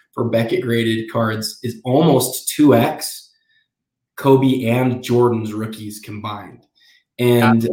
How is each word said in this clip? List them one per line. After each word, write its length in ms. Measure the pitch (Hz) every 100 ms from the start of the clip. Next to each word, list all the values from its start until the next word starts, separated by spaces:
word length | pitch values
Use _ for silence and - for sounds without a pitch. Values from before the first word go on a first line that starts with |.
| _
for 180 | - 113
Beckett 320 | 113 113 120
graded 480 | 123 117 113 110 110
cards 480 | 120 110 110 107 -
is 160 | 120 -
almost 640 | 127 139 165 131 - - -
two 280 | - 147 117
X 560 | - - - - - _ _ _ _ _ _ _ _
Kobe 500 | - 139 135 131 123 113
and 360 | 123 127 120
Jordan's 500 | - 120 120 113 107
rookies 460 | 107 107 110 107 -
combined. 680 | - 104 107 104 90 - _ _ _ _ _ -
And, 440 | 123 120 120 117 113